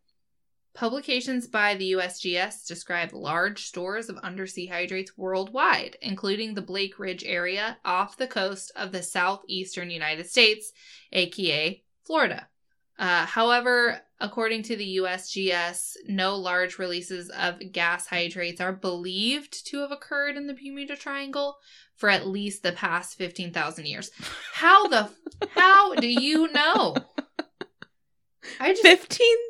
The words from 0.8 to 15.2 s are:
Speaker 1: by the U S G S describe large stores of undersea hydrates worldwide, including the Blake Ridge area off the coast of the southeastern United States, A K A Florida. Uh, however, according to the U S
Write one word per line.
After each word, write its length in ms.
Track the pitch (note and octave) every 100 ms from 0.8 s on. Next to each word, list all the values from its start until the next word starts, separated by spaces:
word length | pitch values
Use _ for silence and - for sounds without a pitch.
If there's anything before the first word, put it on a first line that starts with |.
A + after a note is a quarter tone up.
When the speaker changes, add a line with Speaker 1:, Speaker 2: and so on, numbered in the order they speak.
| A#3 C#4 C#4+ B3 B3+ B3 A#3+
Speaker 1:
by 260 | G#3+ G#3
the 120 | G3 F#3
U 160 | F#3
S 180 | F3+ -
G 180 | F3+ F3
S 300 | F#3 - -
describe 460 | F3+ - E3+ E3
large 520 | - C#3+ E3 G3 G3+ -
stores 420 | F3+ F3+ G#3+ A3
of 80 | F#3
undersea 500 | F#3 F#3+ F#3+ F#3 F3+
hydrates 500 | F3 F3+ F#3+ F#3+ -
worldwide, 800 | F#3 F#3 G3 B3+ F4 - - -
including 500 | G#3+ F#3+ G3+ G#3 A3
the 80 | G3+
Blake 380 | F3+ G3 G3 -
Ridge 240 | F#3+ F#3
area 560 | - F3 F3+ G3 A3 -
off 340 | F#3 F#3 G3+ -
the 100 | B3+
coast 440 | G#3 F#3+ F#3+ - F#3
of 160 | F#3+
the 100 | F#3
southeastern 880 | F3 F#3 F3+ G3 - F#3 F#3 F3+ F3
United 400 | E3 D#3 D#3 F3
States, 420 | B3 A3 G#3+ - - - - _
A 160 | F#3+ F3
K 220 | - F3
A 320 | D3 D#3+ F#3+ _ _ -
Florida. 420 | D#4+ G#3 - - _ _ _ _ -
Uh, 260 | F#3 F3 E3+
however, 760 | A3+ A#3 A#3+ B3 B3 A#3+ - - -
according 440 | G#3 - A3+ A3+
to 120 | A3 G#3+
the 100 | G3
U 220 | F#3 F#3
S 240 | F#3